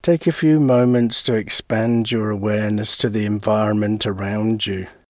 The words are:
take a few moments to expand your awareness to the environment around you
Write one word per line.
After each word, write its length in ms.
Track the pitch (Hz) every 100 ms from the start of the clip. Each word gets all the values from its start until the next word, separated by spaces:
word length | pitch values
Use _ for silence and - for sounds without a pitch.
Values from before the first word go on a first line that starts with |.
take 240 | - 170 180
a 60 |
few 280 | 160 160 156
moments 640 | 139 123 123 123 120 -
to 100 | -
expand 800 | 113 101 - - 110 117 117 113
your 180 | 117 107
awareness 680 | 104 104 104 107 107 107 -
to 100 | 120
the 160 | 107
environment 800 | 104 104 104 107 107 104 104 107
around 640 | 110 95 98 104 110 110 104
you 220 | 95 92 - _